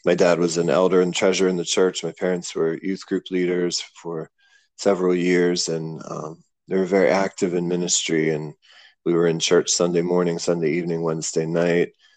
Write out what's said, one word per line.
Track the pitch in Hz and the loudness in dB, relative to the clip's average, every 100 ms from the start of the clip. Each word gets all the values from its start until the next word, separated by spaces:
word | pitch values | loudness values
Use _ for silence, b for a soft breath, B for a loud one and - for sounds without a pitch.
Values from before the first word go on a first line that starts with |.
my | 87 | 0
dad | 90 90 85 | 4 4 4
was | 85 82 | 0 0
an | 85 | 0
elder | 76 92 92 | 2 4 4
and | 90 | 2
treasurer | 82 95 92 95 | 2 0 2 0
in | 87 | 0
the | |
church. | 85 101 92 - | -2 0 0 0
My | 82 | -8
parents | - 92 90 - | -4 -4 -4 -6
were | 85 82 82 | -2 -2 -2
youth | 90 95 - | -6 -8 -4
group | 95 - | -4 -2
leaders | 92 90 90 87 - - - | -2 0 0 -2 -4 -10 -14
for | 85 82 82 b b b b - | -10 -10 -10 b b b b -2
several | 101 90 90 | 0 2 2
years, | 90 90 90 87 87 - | 2 2 4 2 0 -2
and, | 82 80 78 - | -4 -6 -10 -12
um, | 78 76 80 _ _ - | -10 -12 -14 _ _ -4
they | 95 | -2
were | 92 98 | 2 4
very | 76 | 4
active | 95 95 - 92 | 2 0 -2 -2
in | 87 87 | -2 -2
ministry, | 90 87 - - 80 80 | -2 0 -2 0 0 0
and | 76 78 - b b b _ | -2 -6 -14 b b b _
we | 85 | 0
were | 85 85 | 2 2
in | 82 | 0
church | - 87 - | 2 2 2
Sunday | - 87 87 | 0 0 0
morning, | 87 90 87 85 | 0 0 0 -2
Sunday | - 85 78 | -2 0 0
evening, | 85 87 82 | -2 -2 -2
Wednesday | 82 80 - 82 80 | -2 -4 -4 -4 -2
night, | 85 87 85 - b b | 0 2 2 0 b b